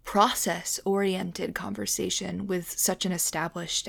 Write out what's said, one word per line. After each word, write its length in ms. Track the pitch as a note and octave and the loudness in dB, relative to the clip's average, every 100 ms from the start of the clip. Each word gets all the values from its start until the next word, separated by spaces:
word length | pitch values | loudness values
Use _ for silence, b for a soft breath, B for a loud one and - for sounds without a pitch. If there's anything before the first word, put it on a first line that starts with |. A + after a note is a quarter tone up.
process-oriented 1500 | - G3+ A#3+ - G3 E3+ - - G3 G3 G3 F#3 F3+ F3 - | 0 6 6 6 0 -2 -2 -2 0 2 2 0 -4 -4 -4
conversation 920 | F3 G3 G3+ G3+ - F#3 - F#3 F3 G3 | -4 -6 -4 -2 0 0 -2 -4 -4 -2
with 220 | F3+ E3+ - | -4 -4 0
such 280 | - F#3 F#3 | 0 2 0
an 60 | |
established 760 | E3+ - D#3+ E3 F3 E3+ - | 0 0 0 -4 -4 -4 -4